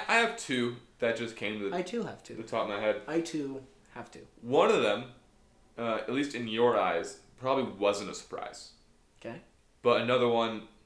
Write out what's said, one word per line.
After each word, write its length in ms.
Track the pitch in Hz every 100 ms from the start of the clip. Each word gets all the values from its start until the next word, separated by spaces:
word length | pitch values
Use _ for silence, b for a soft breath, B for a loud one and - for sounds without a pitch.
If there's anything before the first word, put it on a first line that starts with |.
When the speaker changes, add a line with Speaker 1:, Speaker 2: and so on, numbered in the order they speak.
| -
Speaker 1:
I 80 | 226
have 180 | 233 -
two 400 | - 127 120 120 - -
that 180 | 117 113
just 180 | 117 -
came 240 | 104 107
to 100 | 98
the, 60 | 180
Speaker 2:
I 60 |
too 220 | - 233
have 200 | 135 101
two. 120 | - 113
Speaker 1:
the 80 |
top 200 | 110 113
of 60 | 110
my 100 | 101
head. 220 | 107 104 -
Speaker 2:
I 140 | 165
too 420 | 165 156 139 135 - - _ 123
have 140 | 113
two. 140 | - - -
Speaker 1:
One 300 | 117 143 214
of 100 | 196
them, 240 | 107 107 131 - _ _ _ _ _ -
uh, 180 | 117 107
at 160 | -
least 220 | 127 143 123
in 120 | 117
your 320 | 110 120 107
eyes, 400 | 92 85 - - - -
probably 280 | 131 135 113
wasn't 460 | 95 101 101 101
a 20 |
surprise. 580 | - - - - - - - _ _ _ _
Speaker 2:
Okay. 220 | 117 143 - _ _ _
Speaker 1:
But 200 | 123 110
another 280 | 117 127 120
one, 400 | 117 113 110 104 -